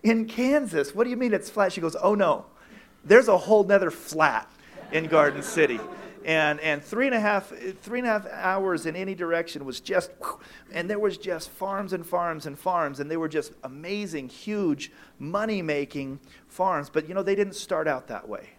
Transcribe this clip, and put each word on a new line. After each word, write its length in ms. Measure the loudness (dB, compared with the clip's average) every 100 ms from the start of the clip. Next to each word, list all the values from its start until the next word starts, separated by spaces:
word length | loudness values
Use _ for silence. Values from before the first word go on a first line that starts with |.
in 220 | 4 2 0
Kansas. 680 | 0 2 2 2 -2 -2
What 120 | 0 -2
do 40 |
you 80 | 0
mean 160 | 0
it's 160 | 0 -2
flat?" 220 | 0 0
She 100 | 0
goes, 140 | -4 2
"Oh, 140 | 2
no. 320 | 4 4 2 -4 -20 -20 -20 -20 _
There's 260 | 8 8 10
a 80 | 4
whole 260 | 6 4
nother 260 | 6 4 4
flat 580 | -4 -10 2 4 4 -6 -20 -20 -20 -4
in 160 | -4 4
Garden 340 | 6 6 2
City." 380 | -4 2 2 2 -6 -14 -16 -10 0
And, 340 | 2 2 0
and 240 | -2 -2
three 220 | -4 -2 0
and 100 | 2
a 40 |
half, 320 | 0 0 -4 -10 -10 -10
three 180 | -8 -4
and 80 | -2
a 40 |
half 160 | -2 -4
hours 560 | -4 -2 0 0 0 -2
in 120 | -6
any 180 | -8 -6
direction 480 | -2 -2 -2 -8
was 160 | -10 -10
just, 320 | -2 -2 -2 -10 -10 -10 -16 -20 -10
and 160 | -8 -4
there 100 | -2
was 180 | -2 -2
just 320 | -6 -6 -8
farms 440 | -8 -6 -4 -4
and 120 | -6 -2
farms 400 | -2 -2 -4 -10
and 140 | -6
farms, 400 | -2 0 -2 -4
and 100 | -6
they 60 | -4
were 140 | -2
just 240 | -2 -4 -12
amazing, 640 | -16 -14 -8 -6 -6 -8 -10
huge, 640 | -12 -6 -2 0 -2 -6 -16 -20 _
money-making 1000 | -6 -4 -2 -2 -2 -2 -2 -6 -8 -12 -16 -20 _
farms. 400 | -2 0 0 -2
But, 180 | -4 -2
you 80 | -4
know, 80 |
they 120 | 0 0
didn't 200 | 0 -4
start 320 | -4 -2 0
out 200 | -2 -6
that 200 | -12 -10
way. 220 | -12 -14